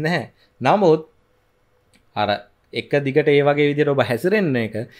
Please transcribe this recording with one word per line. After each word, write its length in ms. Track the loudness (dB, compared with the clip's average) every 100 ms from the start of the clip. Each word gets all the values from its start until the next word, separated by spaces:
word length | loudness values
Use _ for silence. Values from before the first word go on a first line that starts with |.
නැහැ. 260 | -4 -4 -6 _ _ _
නමුත් 420 | 0 2 4 2 0 _ _ _ _ _ _ _ _ _ _ -6
අර 140 | -2 -4 -6 _ _
එක 200 | -10 -4 -4
දිගට 280 | 0 0 2
ඒ 140 | 2
වගේ 260 | 2 2 0
විදිහට 240 | 0 0
ඔබ 80 | 0
හැසිරෙන්න 560 | 0 -2 -2 0 0 -2
එක 180 | -4 -6 -10 -16